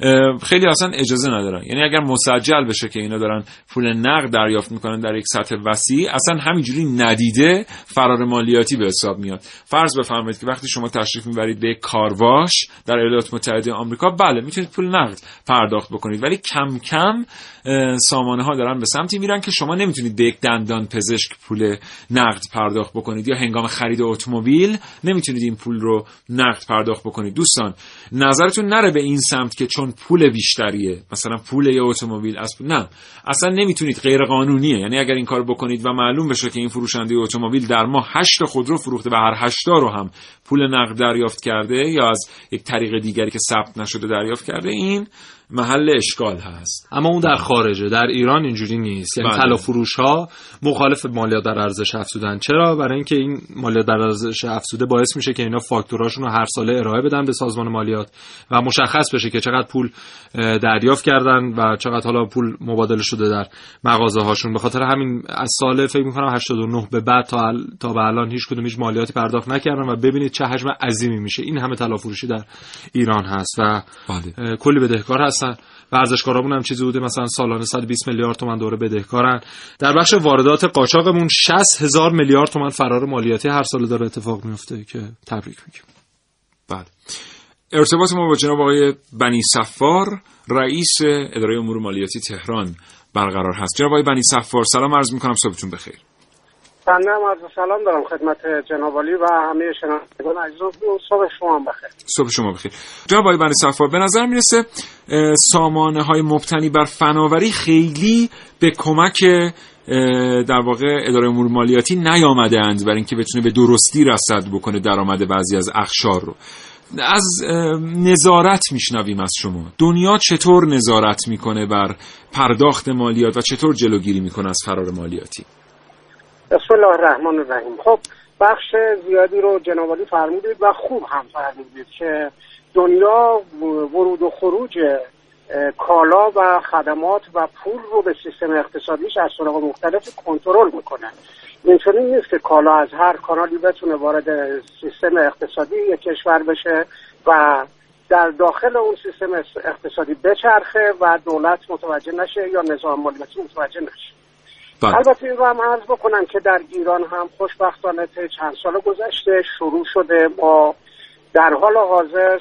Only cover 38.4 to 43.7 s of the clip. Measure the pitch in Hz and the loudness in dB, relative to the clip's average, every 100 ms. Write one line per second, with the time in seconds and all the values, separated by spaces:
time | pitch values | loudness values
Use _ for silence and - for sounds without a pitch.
38.4 | 160 131 123 160 131 120 120 117 110 110 | 0 -2 -2 -2 -4 -6 0 2 2 2
39.4 | 120 - 175 165 120 104 95 - - - | -2 -2 2 2 2 0 -8 -12 -20 -20
40.4 | - 143 135 131 117 113 120 120 113 - | -2 0 2 0 0 0 0 0 -2 -4
41.4 | 123 110 107 127 151 156 117 110 - - | -4 -2 -2 -2 0 2 2 2 -4 -16
42.4 | - 117 - 120 113 110 107 107 110 110 | -12 -12 -4 -4 -2 -4 -4 -2 -4 -4
43.4 | - 110 107 | -2 -2 -2